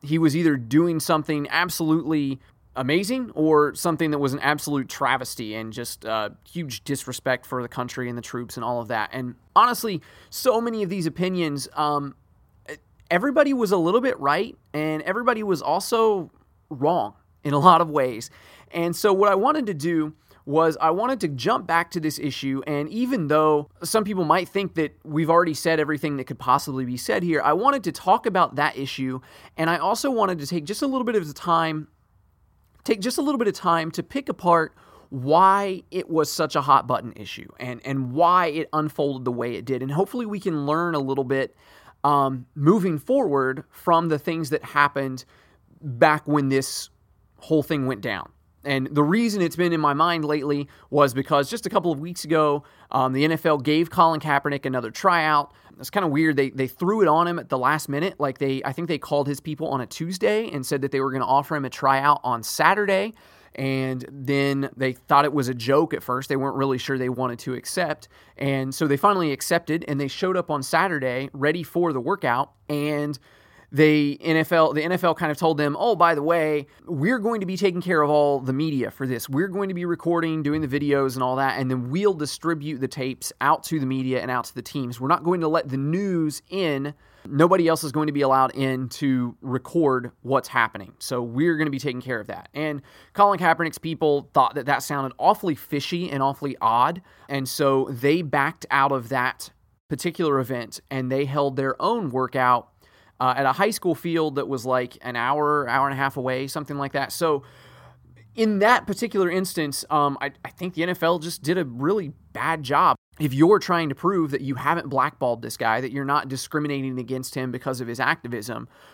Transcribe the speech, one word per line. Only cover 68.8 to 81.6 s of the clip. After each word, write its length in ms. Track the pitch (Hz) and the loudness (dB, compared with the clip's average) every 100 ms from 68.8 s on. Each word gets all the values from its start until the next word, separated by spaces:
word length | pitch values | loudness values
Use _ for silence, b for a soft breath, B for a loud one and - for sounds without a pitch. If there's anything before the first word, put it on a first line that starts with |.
| 156 | 0
they 80 | 139 | 4
finally 340 | 202 196 160 | 4 4 0
accepted, 540 | 135 - 170 170 165 160 | -2 0 0 0 -4 -2
and 140 | 143 | -4
they 80 | 139 | -4
showed 280 | - 185 185 | -2 -2 0
up 140 | 175 | -2
on 140 | 147 | -4
Saturday 640 | 131 160 190 156 131 123 135 | 0 0 2 0 -2 -4 -6
ready 300 | 143 143 170 | -2 0 0
for 300 | 156 175 175 | -2 -2 0
the 80 | 131 | 0
workout. 500 | 123 196 135 120 143 _ - | -2 -2 0 0 -2 _ -6
And 480 | 147 147 147 147 147 b b b b b | -4 -2 -2 -4 -8 b b b b b
they 440 | 139 156 151 147 143 | 4 6 6 2 -2
N 160 | 165 160 | 0 2
F 160 | 156 | 4
L, 200 | 170 156 | 4 4
the 120 | 147 | 4
N 80 | 160 | 0
F 100 | 180 | 2
L 100 | 175 | 0
kind 200 | 160 165 | 0 -2
of 40 | 143 | 0
told 220 | 165 151 | 0 2
them, 180 | 147 143 | 0 0
"Oh, 200 | 233 185 | 0 4
by 180 | 170 | 4
the 80 | 156 | 4
way, 460 | 147 170 156 151 139 b - | 2 2 2 0 -4 b -8
we're 320 | 156 165 254 | -2 0 2
going 220 | 208 226 | 0 -2
to 60 | 185 | -4
be 100 | 190 | 0
taking 260 | 196 175 | 0 0
care 180 | 175 170 | 0 2
of 80 | 147 | 4
all 300 | 151 147 139 | 4 4 2
the 140 | 131 | 0
media 400 | 131 160 143 107 | -2 0 -2 -4
for 160 | - 135 | -4 -6
this. 200 | 120 - | -4 -4
We're 200 | 135 196 | -2 -2
going 200 | 185 196 | -2 -4
to 40 | |
be 100 | 180 | -4
recording, 600 | 175 170 165 170 165 156 | -4 -4 0 0 0 -2
doing 160 | 143 156 | -2 -2
the 80 | 147 | -2
videos 460 | 143 147 139 135 | -2 0 2 0
and 80 | 127 | 0
all 120 | 127 131 | -2 0
that, 220 | 135 | 0
and 100 | 101 | 0